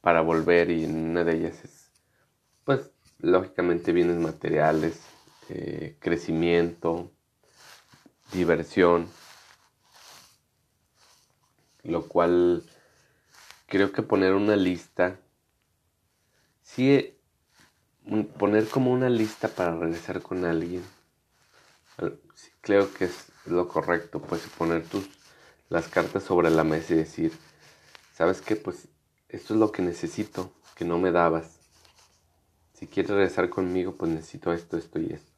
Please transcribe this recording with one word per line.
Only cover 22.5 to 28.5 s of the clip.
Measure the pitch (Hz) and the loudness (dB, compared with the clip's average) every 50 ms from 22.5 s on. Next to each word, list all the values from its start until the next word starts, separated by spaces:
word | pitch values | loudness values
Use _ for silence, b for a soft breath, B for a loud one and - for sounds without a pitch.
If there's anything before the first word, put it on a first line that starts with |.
| _ _ | _ _
creo | - - 101 101 98 95 - | -4 2 4 4 4 2 -2
que | - 95 | -4 -4
es | 87 - - - - _ _ - | -4 -4 -10 -18 -20 _ _ -8
lo | 78 85 87 87 | -2 -2 -2 -2
correcto, | 87 - 80 78 - 87 85 85 - - 78 | 0 -2 -4 0 0 -2 -2 -2 -8 -10 -10
pues, | - - 85 80 - - - | -8 -6 -8 -8 -8 -12 -8
poner | - 85 82 82 82 80 | -4 -2 -2 -2 -2 -4
tus, | - - 101 98 - - b b b b b b b b b b _ | -4 -8 -8 -8 -8 -16 b b b b b b b b b b _
las | - 85 82 | -4 -4 -4
cartas | - - 87 85 80 - 98 - | 0 -2 -2 -2 0 -4 -6 -4
sobre | - 95 87 82 82 | 0 2 4 4 4
la | 80 80 80 | 4 4 2
mesa | 80 78 80 82 - 87 | 2 0 -2 -2 0 0
y | |
decir, | 80 80 76 - - 82 80 80 - - - b b b b b b b b b b b _ _ | 0 0 -2 -6 -4 -4 -4 -4 -6 -20 -20 b b b b b b b b b b b _ _
"¿Sabes | - 82 85 92 - | 0 0 0 0 -2
qué? | - - | -4 -6